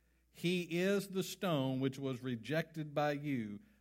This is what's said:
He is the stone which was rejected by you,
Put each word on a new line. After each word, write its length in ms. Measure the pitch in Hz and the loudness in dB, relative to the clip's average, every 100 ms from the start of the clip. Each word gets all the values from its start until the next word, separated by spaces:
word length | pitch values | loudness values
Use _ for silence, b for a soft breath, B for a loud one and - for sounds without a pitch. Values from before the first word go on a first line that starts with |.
| _ _ _ | _ _ _
He 260 | - 170 180 | -2 0 2
is 420 | 170 170 185 202 196 | 0 0 2 2 0
the 160 | 190 | -2
stone 580 | 170 - 190 151 131 131 | -2 -2 2 2 2 2
which 180 | 135 135 | 0 0
was 240 | 135 123 | -4 -4
rejected 720 | 127 117 104 156 165 160 151 | -4 -6 0 -2 0 -4 -4
by 180 | 147 147 | 0 2
you, 480 | 147 147 135 107 101 B B | 0 0 -2 -2 -6 B B